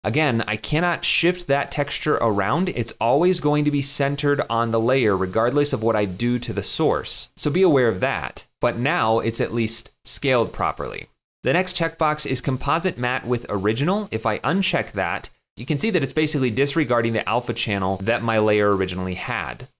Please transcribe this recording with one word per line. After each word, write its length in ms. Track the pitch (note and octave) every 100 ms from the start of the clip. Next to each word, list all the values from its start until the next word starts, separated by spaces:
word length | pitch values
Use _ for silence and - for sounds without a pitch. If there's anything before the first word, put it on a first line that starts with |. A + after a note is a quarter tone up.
Again, 380 | - B2 D3+ A2+ -
I 80 | G#2+
cannot 480 | - D3+ F3 D#3+
shift 420 | - - E3+ F3+ -
that 240 | C#3 -
texture 440 | - C#3 - D#3
around. 560 | D3 A#2 G2+ G2 C#3 F#3
It's 240 | - A2+ -
always 380 | A2+ C#3 F3+ F#3
going 260 | D3 D3 D3
to 40 |
be 120 | C#3+
centered 580 | C3+ - C#3 C#3+ C#3+ C#3+ -
on 220 | A#2 A#2
the 80 | A2+
layer 360 | A2+ C3+ A2+ F#2+
regardless 560 | F#2 G#2 A#2 C#3+ C#3+
of 80 | A#2
what 140 | A2
I 120 | G#2+ G#2
do 340 | F#2 A#2+ B2
to 120 | A2+
the 100 | G2
source. 680 | - - D3+ D#2 - - - -
So 160 | D3+
be 100 | D#3
aware 240 | F#3 C#3+ A#2+
of 140 | A#2
that. 460 | C3 G2+ C#2 - - _
But 180 | A#2+ A#2+
now 420 | C3 E3+ A2+ A2+
it's 200 | A#2 A2+
at 140 | G2+
least 360 | A2+ A2 - - _
scaled 480 | - - C#3 B2 G#2
properly. 540 | - E2+ - C2 G1+ - _ _ _
The 80 | A#2+
next 240 | D3+ F3+ -
checkbox 500 | E3 - D#3 D3+ -
is 140 | C#3
composite 580 | - C3 C3+ D#3+ F3+ -
matte 260 | B2 B2+
with 220 | - A#2+ -
original. 600 | G2+ G2+ A#2 D3+ G3+ G3+
If 160 | A2 A#2
I 120 | G#2
uncheck 520 | C3 F3+ F#3+ C#3 G#2
that, 380 | G2 F2 F#2 - _ _ -
you 80 |
can 140 | A#2+ C#3+
see 120 | A3
that 120 | F3+
it's 100 | C3+
basically 380 | D#3 D#3 C#3 B2+
disregarding 640 | G#2+ C#3 E3 C3+ A#2+ A#2
the 160 | A2+ -
alpha 240 | A2+ B2
channel 440 | A#2 - G2+ F#2+ F#2+
that 220 | G2 A#2+
my 160 | A#2 A2
layer 340 | G#2+ G#2+ G#2 G2
originally 380 | F#2 F2+ F#2
had. 540 | F2+ - A#2 D2+ B1 C3